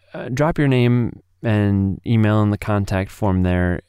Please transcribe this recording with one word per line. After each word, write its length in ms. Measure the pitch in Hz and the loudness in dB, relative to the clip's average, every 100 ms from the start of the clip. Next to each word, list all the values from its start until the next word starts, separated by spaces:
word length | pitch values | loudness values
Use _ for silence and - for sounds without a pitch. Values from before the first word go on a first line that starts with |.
| _ | _
uh, 160 | - - | -14 -8
drop 300 | 127 151 165 | -2 -2 0
your 80 | 139 | 2
name 520 | 127 120 123 113 - _ _ | 2 2 2 -2 -6 _ _
and 580 | 117 104 104 98 98 90 - | -2 0 2 2 0 -4 -2
email 380 | 113 107 107 | 0 2 2
in 80 | 104 | 2
the 80 | 104 | 0
contact 500 | - 104 101 95 98 | -2 -4 -2 -4 -4
form 320 | - 104 92 | -4 -2 0
there, 400 | 92 90 90 87 | 0 0 0 -4